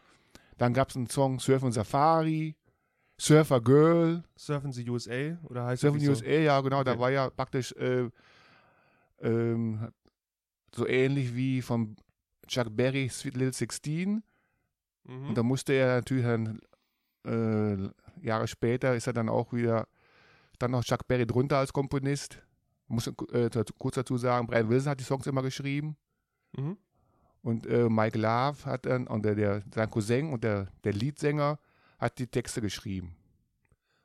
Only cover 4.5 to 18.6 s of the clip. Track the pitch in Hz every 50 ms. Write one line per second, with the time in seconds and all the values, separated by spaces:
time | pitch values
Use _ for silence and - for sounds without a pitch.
4.5 | 147 143 135 143 123 123 117 120 120 120 113 107 120 127 143 156 170 170 160 -
5.5 | 120 123 120 123 127 127 143 147 147 147 143 143 139 117 113 139 143 156 160 147
6.5 | 139 139 135 135 135 139 131 127 120 113 123 127 135 139 131 123 - - 131 -
7.5 | - 135 120 - - - 131 127 127 127 123 113 - _ _ _ - - - -
8.5 | - _ _ _ _ _ _ _ _ _ _ _ _ - - 117 113 117 117 117
9.5 | 117 117 117 113 110 107 113 - _ _ _ _ _ _ _ _ _ _ _ _
10.5 | _ _ _ _ - 120 120 123 123 127 131 135 139 143 131 120 117 123 131 131
11.5 | 131 127 123 - 120 117 113 107 110 - _ _ _ _ _ _ _ _ - -
12.5 | - 127 117 113 107 113 123 131 131 139 135 120 - - - 139 127 127 131 131
13.5 | 127 - 120 110 - - - 147 151 165 185 196 208 220 - _ _ _ _ _
14.5 | _ _ _ _ _ _ _ _ _ _ _ - 127 127 135 143 107 120 113 120
15.5 | 135 131 - - 139 131 131 127 127 123 113 - 131 131 120 120 117 113 113 110
16.5 | 110 - - _ _ _ _ _ _ _ _ _ _ _ - 117 117 113 113 110
17.5 | 110 107 107 107 101 95 98 - - _ _ - - - - 117 110 110 117 110
18.5 | - -